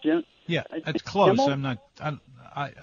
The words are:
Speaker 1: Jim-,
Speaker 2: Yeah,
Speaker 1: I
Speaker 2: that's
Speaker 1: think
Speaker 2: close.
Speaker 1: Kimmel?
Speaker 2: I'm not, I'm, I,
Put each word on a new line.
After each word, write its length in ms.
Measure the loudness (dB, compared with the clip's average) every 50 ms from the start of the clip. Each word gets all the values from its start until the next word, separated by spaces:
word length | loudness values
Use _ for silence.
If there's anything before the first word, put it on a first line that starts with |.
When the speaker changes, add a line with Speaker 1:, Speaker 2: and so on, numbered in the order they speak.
| 0
Speaker 1:
Jim-, 220 | 0 0 0 -2 _ _ _ _
Speaker 2:
Yeah, 180 | -4 -4 -4 -4 -4
Speaker 1:
I 100 | -10 -8
Speaker 2:
that's 60 | -6
Speaker 1:
think 180 | -4 -6 -4 -6
Speaker 2:
close. 240 | -2 2 4 6 6
Speaker 1:
Kimmel? 200 | 6 6 4 2
Speaker 2:
I'm 100 | 2 0
not, 160 | -2 -4 -4 -6 _ _ _ -8
I'm, 180 | -8 -8 -8 -8 _ -20 -20 -20 -20 -14 -10
I, 200 | -8 -8 -8 -10 -14